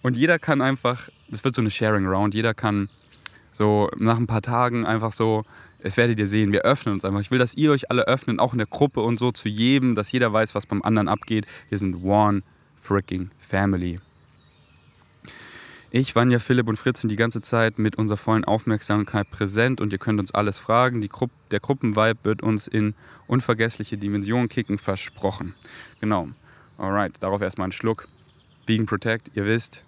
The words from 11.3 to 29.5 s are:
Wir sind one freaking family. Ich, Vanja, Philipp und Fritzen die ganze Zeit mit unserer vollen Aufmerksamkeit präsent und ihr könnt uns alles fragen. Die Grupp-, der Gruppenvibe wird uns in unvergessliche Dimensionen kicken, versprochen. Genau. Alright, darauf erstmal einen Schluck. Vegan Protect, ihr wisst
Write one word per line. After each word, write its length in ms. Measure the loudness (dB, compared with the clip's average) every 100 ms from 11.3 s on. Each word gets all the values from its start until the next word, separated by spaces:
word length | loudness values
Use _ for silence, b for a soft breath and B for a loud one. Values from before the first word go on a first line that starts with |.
| -2 -2 B B
Wir 80 | -4
sind 260 | -2 -2
one 400 | 2 4 4 0 -4 b b _
freaking 500 | -2 -2 -2 -8 -8 _
family. 600 | -4 0 0 0 -4 -8 _ _ _ _ _ _ _ _ _ _ _ _ B B B B B B B
Ich, 200 | 0 2
Vanja, 240 | 4 4 4
Philipp 280 | 2 0 2
und 100 | -2
Fritzen 300 | -2 -2 -4
die 80 |
ganze 280 | 0 -2 -2
Zeit 340 | -2 2 2 2
mit 200 | -2 0
unserer 200 | -2 -2
vollen 280 | 0 0
Aufmerksamkeit 840 | 2 0 0 -4 0 0 0 -2 -4
präsent 500 | -4 -2 0 0 0
und 140 | -2
ihr 60 | -2
könnt 200 | -2 -2
uns 140 | 0
alles 240 | 0 -2 -4
fragen. 440 | 0 2 2 0
Die 60 | -6
Grupp-, 220 | -6 -6 _ _
der 80 | -4
Gruppenvibe 580 | -2 -2 0 2 2 2
wird 180 | -2 -2
uns 240 | 0 -2
in 300 | -2 0 0 -4 B B -2
unvergessliche 680 | -2 0 0 0 -2 -8 -6
Dimensionen 500 | -2 -2 0 0 0
kicken, 300 | -2 -4 -4
versprochen. 760 | -4 -6 -8 -4 -4 -4 -12 -14 B B B B
Genau. 280 | -2 -2 -4 -14 b b b -8
Alright, 340 | -2 0 -2 -4
darauf 240 | -4 -2
erstmal 220 | -4 -4
einen 80 | -6
Schluck. 340 | -2 -4 -4 -8 _ _ _ _ _
Vegan 220 | -2 0 0
Protect, 420 | -2 -2 -4 -4
ihr 100 | -4
wisst 380 | 0